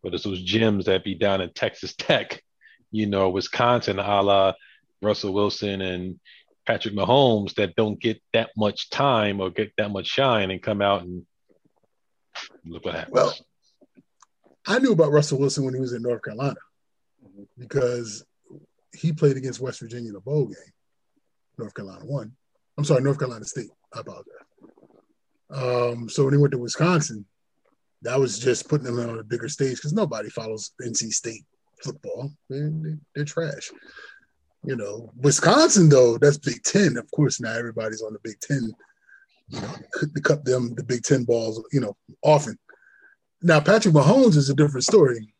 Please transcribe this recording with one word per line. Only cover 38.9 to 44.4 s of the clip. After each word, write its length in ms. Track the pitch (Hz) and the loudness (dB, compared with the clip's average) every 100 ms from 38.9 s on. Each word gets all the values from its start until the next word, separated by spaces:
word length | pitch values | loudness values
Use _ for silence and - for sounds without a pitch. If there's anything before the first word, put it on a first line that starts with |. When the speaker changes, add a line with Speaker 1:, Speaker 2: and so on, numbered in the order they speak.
| _ _ - _ _ _ | _ _ -20 _ _ _
Speaker 2:
You 120 | - | -12
know, 120 | - - - | -10 -12 -12
cut, 140 | - 151 147 | -6 -4 -2
cut 200 | - 147 | 0 0
them, 300 | - 127 120 | 2 0 -2
the 100 | 117 | -8
Big 180 | 113 120 | -6 -6
Ten 200 | - 135 | 0 0
balls, 380 | 120 117 113 110 110 | 2 0 0 -8 -4
you 80 | 139 | -4
know, 160 | 113 98 _ - | -4 -10 _ -2
often. 360 | - 151 117 107 _ - _ _ - _ _ _ | 4 4 2 -12 _ -20 _ _ -20 _ _ _
Now, 200 | 170 156 | 4 4
Patrick 340 | 151 220 208 | 6 4 6
Mahomes 420 | 151 135 254 254 | 6 6 6 6
is 140 | 151 | 6